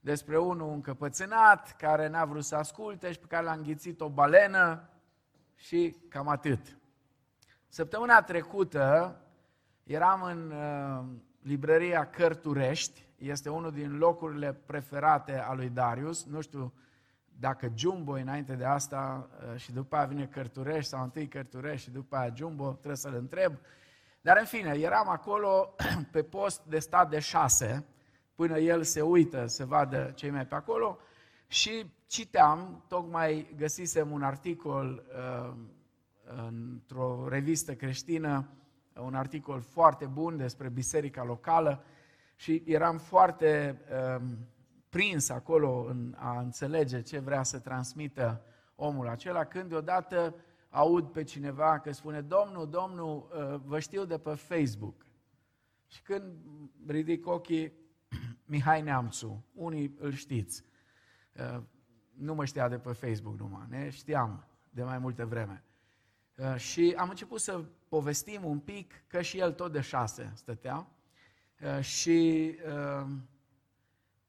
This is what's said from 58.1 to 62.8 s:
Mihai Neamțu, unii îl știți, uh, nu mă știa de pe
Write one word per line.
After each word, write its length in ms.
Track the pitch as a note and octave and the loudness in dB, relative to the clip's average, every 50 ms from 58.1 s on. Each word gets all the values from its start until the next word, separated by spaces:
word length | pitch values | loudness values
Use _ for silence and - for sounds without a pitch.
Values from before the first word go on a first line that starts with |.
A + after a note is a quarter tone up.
| - - A#2+ A#2 A#2 - _ | -12 -10 -10 -12 -14 -16 _
Mihai 380 | - D3 D3 C3 D#3 D#3 D#3 D3+ | -4 -2 0 4 4 4 4 2
Neamțu, 600 | D3 C#3 B2+ A#2+ A2+ - - A#2 A2 G#2 G#2 - _ _ | 0 0 0 -2 -4 -6 -8 -10 -10 -10 -12 -14 _ _
unii 420 | G3+ E3 E3+ D#3+ D3+ C#3+ C#3 C#3+ - | -12 -10 -6 -4 -4 -4 -6 -6 -8
îl 140 | D3 C#3+ C3+ | -8 -6 -6
știți, 520 | C3+ - - C3+ A#2 G2+ - - - - _ _ _ _ _ _ _ _ _ _ _ _ _ _ | -8 -8 -4 -4 -4 -4 -4 -8 -12 -14 _ _ _ _ _ _ _ _ _ _ _ _ _ _
uh, 300 | C3 B2 B2 B2 B2 A2+ - _ _ _ _ _ _ _ _ _ | -12 -10 -10 -10 -10 -12 -16 _ _ _ _ _ _ _ _ _
nu 220 | C3+ C#3 D3+ D#3+ | -12 -10 -8 -6
mă 100 | D3+ C#3+ | -6 -6
știa 240 | C3 - C#3+ B2+ A#2+ | -6 -2 -2 -2 -2
de 100 | B2 | -2
pe 140 | A#2+ | -4